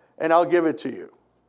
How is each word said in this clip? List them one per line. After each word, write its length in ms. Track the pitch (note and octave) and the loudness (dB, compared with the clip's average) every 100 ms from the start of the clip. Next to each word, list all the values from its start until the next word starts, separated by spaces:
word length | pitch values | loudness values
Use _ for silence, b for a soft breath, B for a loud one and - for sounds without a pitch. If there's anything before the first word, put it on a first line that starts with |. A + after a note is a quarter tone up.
| _ - | _ -6
and 160 | D#3+ | 2
I'll 120 | E3 F3 | 2 4
give 200 | F3 E3 | 2 2
it 140 | - | -2
to 100 | C3+ | -6
you." 220 | G#2 - _ _ _ | -10 -14 _ _ _